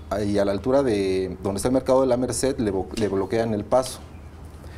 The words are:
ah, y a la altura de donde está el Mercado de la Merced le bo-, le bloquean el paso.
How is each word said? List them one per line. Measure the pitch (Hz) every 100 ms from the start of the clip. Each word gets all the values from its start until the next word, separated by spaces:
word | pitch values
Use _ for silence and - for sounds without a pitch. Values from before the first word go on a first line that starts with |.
| -
ah, | 101
y | 104 101
a | 98
la |
altura | 98 127 135
de | 135 101 95 95 92 -
donde | 98 101
está | 127
el |
Mercado | 131 131 131
de | 131
la | 120
Merced | 123 120 131 139
le | 107
bo-, | 95 90
le | - 104
bloquean | 98 95 113 113
el | 104 104
paso. | 127 131 - - - - - - - -